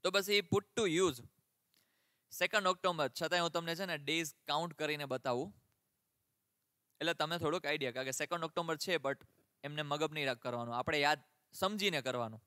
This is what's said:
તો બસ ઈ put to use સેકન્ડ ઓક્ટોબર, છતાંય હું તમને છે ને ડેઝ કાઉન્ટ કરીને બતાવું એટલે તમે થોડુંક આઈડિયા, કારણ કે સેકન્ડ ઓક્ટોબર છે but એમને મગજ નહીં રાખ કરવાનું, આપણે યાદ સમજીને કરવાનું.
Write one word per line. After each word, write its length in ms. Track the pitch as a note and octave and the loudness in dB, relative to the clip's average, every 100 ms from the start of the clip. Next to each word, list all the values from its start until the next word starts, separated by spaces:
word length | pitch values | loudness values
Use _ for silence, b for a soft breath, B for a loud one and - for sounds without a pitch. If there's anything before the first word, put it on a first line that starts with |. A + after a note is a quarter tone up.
તો 80 | F#3 | 2
બસ 180 | F#3+ G3 | 0 2
ઈ 120 | G#3 F3 | 2 2
put 140 | G3+ - - | 0 0 0
to 60 | G#3 D#3+ | 2 4
use 240 | F#3 B2+ - _ _ _ _ _ _ _ _ _ _ | 4 2 -12 _ _ _ _ _ _ _ _ _ _
સેકન્ડ 360 | - F#3 G#3+ F#3+ | -2 0 2 2
ઓક્ટોબર, 400 | F#3 F#3 E3 C3+ | 2 0 2 -2
છતાંય 320 | - D#3+ F3 | 0 0 2
હું 100 | E3+ | 2
તમને 220 | E3+ E3+ E3+ | 0 -2 -4
છે 100 | F#3+ | -4
ને 100 | D#3 | -4
ડેઝ 320 | C#3+ D#3+ D#3 - - | -2 -2 -2 -8 -4
કાઉન્ટ 260 | D3 E3+ | -2 -2
કરીને 320 | D#3 D3+ D3+ C#3+ | -4 -4 -2 -4
બતાવું 440 | C3 C3 B2 E3 - _ _ _ _ _ _ _ _ _ _ _ _ _ _ | -4 -2 -2 -4 -12 _ _ _ _ _ _ _ _ _ _ _ _ _ _
એટલે 120 | D#3+ | -4
તમે 240 | E3 D#3 E3+ | 0 -2 0
થોડુંક 280 | D#3+ F3 D3 | -2 -2 -2
આઈડિયા, 260 | D3+ C3 | -2 -4
કારણ 140 | A#2+ C3 | -4 -6
કે 60 | |
સેકન્ડ 320 | C3 D3+ E3+ | -4 -4 -4
ઓક્ટોબર 340 | D#3+ E3+ E3 D#3 | -4 -4 -4 -4
છે 180 | - E3 | -2 0
but 300 | C3+ C#3 - _ _ _ | 0 -4 -10 _ _ _
એમને 180 | D3 D3 | -10 -8
મગજ 300 | D3 D3 D#3 | -4 0 2
નહીં 140 | D3+ C#3 | 2 2
રાખ 160 | A#2+ | 0
કરવાનું, 360 | B2+ A#2+ A#2 A#2+ | -2 -4 -2 -2
આપણે 220 | B2+ D3+ | 2 4
યાદ 260 | C#3+ D3+ - _ _ - | 4 4 -2 _ _ -2
સમજીને 460 | F#3+ G#3+ G3 D#3+ | -2 2 0 0
કરવાનું. 400 | B2+ B2 A2+ A2 | -2 -2 -4 -8